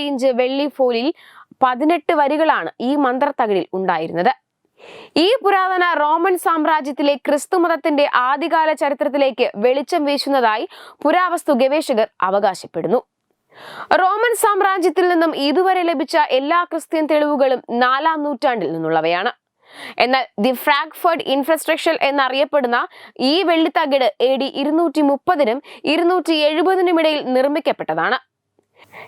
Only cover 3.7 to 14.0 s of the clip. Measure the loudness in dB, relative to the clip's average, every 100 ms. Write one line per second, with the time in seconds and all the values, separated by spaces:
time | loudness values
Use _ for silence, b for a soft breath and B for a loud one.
3.7 | -4 -4 -4 -4 -2 -2 -2 _ _ _
4.7 | B B B B 0 2 2 2 0 0
5.7 | 0 0 0 2 2 2 0 0 0 0
6.7 | 0 -2 -2 0 0 0 -2 0 0 2
7.7 | 0 0 2 2 2 0 -2 0 0 0
8.7 | 0 -2 -2 -2 0 0 0 -4 0 0
9.7 | 0 -2 -2 0 -2 0 0 2 0 -6
10.7 | B B B 0 2 0 -2 0 2 2
11.7 | 0 0 0 -2 -2 -2 2 0 -2 -8
12.7 | -6 -2 -2 -4 _ _ _ _ B B
13.7 | B B 2